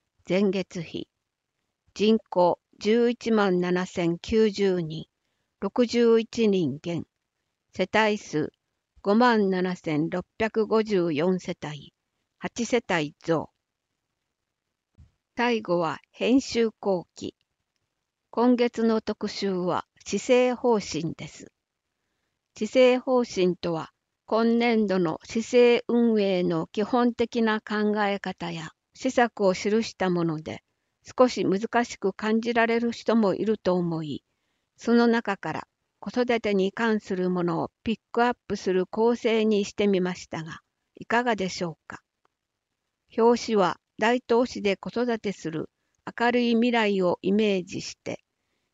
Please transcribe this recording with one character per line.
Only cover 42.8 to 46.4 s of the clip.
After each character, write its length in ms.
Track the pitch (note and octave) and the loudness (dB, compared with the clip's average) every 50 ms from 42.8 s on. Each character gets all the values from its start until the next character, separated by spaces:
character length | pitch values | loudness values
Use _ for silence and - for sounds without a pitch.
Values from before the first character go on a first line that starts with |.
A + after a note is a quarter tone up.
| _ _ _ _ _ _ - | _ _ _ _ _ _ -2
表 300 | A3+ A3 A#3 A#3+ A3+ - | 2 4 4 4 2 0
紙 80 | - A3 | 0 2
は 220 | G3+ F3+ E3 - - _ _ _ - | 2 2 2 0 -4 _ _ _ -2
大 240 | G#3+ A3+ B3 B3+ - | 0 0 0 0 0
東 220 | - A#3 A#3 C4 - | 0 2 2 2 0
市 120 | - G3+ | -2 -2
で 160 | G3 G3+ F#3 | -2 -2 -2
子 120 | - - F#3 | -2 -4 -6
育 300 | - A3+ B3 A#3+ A3+ A3 | -6 -4 -2 -2 -4 -4
て 140 | - G#3 F#3 | -4 -6 -8
す 180 | - - D#3+ | -6 -8 -8
る 180 | D#3+ D#3 - - _ _ _ _ _ _ _ - - - | -6 -6 -8 -10 _ _ _ _ _ _ _ -14 -4 -2
明 120 | A#3 A#3+ | 0 2
る 80 | A#3 | 2
い 120 | B3 | 2